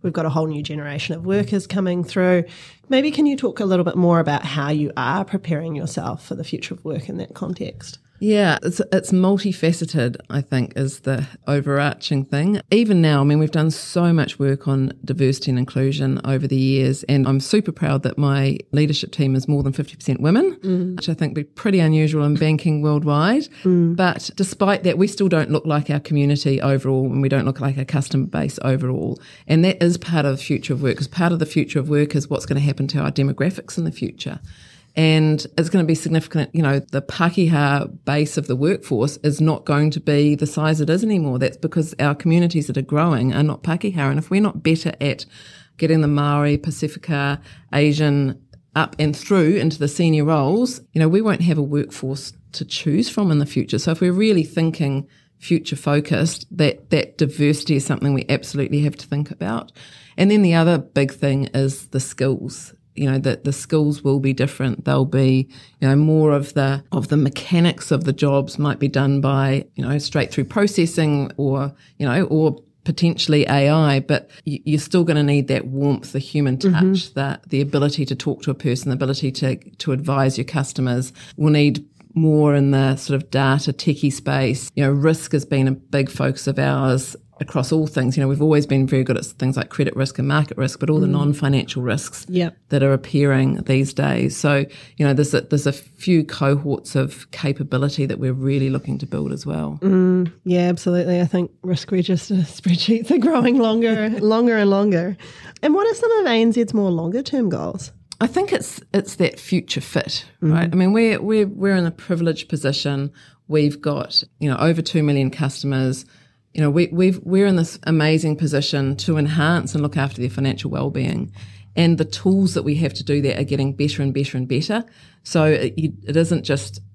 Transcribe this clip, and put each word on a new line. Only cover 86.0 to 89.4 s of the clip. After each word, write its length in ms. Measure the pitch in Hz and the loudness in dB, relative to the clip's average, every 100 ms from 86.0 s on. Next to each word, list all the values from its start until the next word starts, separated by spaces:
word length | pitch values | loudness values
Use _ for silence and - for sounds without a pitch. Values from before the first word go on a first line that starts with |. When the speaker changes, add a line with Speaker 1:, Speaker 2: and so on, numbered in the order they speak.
| 135 | -2
Speaker 2:
focus 380 | - 135 131 - | -2 -4 -2 -4
of 100 | 135 | -2
ours 560 | 135 139 131 131 127 - _ _ | 0 0 0 0 -2 -14 _ _
across 320 | 139 139 135 | -6 -4 0
all 140 | 160 151 | 0 0
things. 300 | - 127 131 | -2 0 0
You 60 | |
know, 60 | 135 | 0
we've 140 | 139 | 2
always 240 | 151 151 147 | 2 2 2
been 200 | 135 131 | 2 2
very 160 | 135 | 2
good 140 | 127 123 | 0 -2
at 80 | |
things 320 | - - | -4 -4